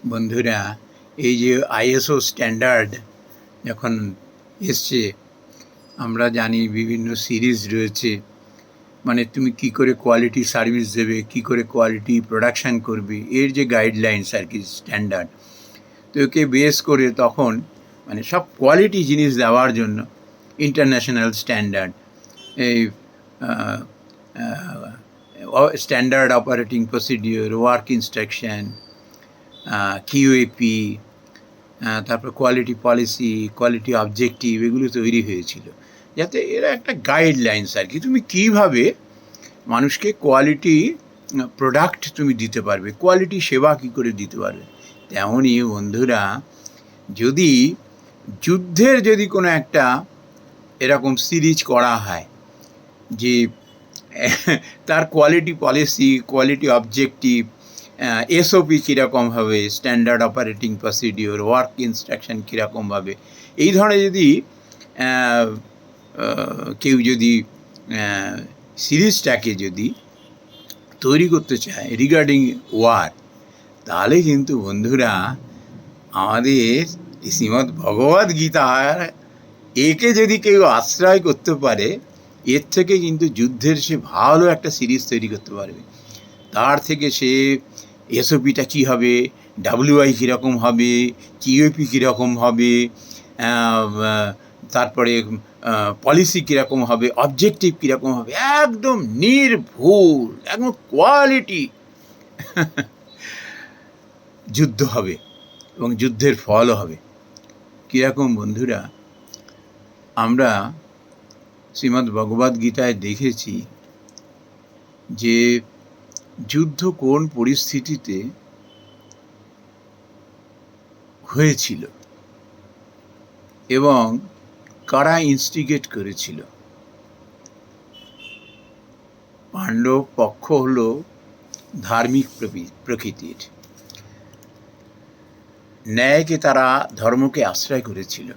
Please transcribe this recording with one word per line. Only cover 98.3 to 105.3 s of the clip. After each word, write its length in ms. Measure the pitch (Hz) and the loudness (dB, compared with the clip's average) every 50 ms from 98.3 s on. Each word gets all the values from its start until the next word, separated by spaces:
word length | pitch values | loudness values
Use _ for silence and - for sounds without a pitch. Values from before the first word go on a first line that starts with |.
একদম 720 | 139 196 247 269 285 294 302 247 226 214 214 262 254 214 | -6 -4 -2 0 2 2 2 2 0 -2 -2 -2 -2 -2
নির্ভুল, 1300 | 147 110 107 123 175 226 262 277 277 254 233 170 120 - - - 123 170 202 202 190 165 151 135 120 107 - - - | -4 -6 -2 0 2 4 4 4 4 2 0 -2 -4 -10 -10 2 4 6 6 8 8 6 6 4 -2 -6 -8 -12 -8
একদম 260 | - 202 220 247 254 - - _ - | -8 -4 -2 -2 -4 -4 -6 _ -4
কোয়ালিটি 800 | 120 143 165 247 285 285 285 269 269 262 - - 190 165 135 - - - - _ _ _ - - - - - - - - | 2 4 6 6 8 6 6 4 4 2 -2 -2 -4 -4 -4 -6 -8 -20 -20 _ _ _ -20 -20 -20 -20 -20 -20 -20 -20
<laughs> 500 | - - - 180 156 160 - - - - _ _ - - - - - - - - - - - - - - - - - - _ _ _ _ _ _ _ _ _ _ _ - 104 | -20 -6 -2 -2 -2 -2 -2 -8 -8 -8 _ _ -20 -20 -20 -20 -20 -18 -18 -16 -18 -18 -18 -20 -20 -20 -20 -20 -20 -20 _ _ _ _ _ _ _ _ _ _ _ -8 0
যুদ্ধ 260 | 120 156 131 107 101 | 0 0 0 2 -2
হবে 340 | 139 123 110 120 98 92 82 - - - | -2 -2 0 -4 -4 -4 -8 -10 -14 -20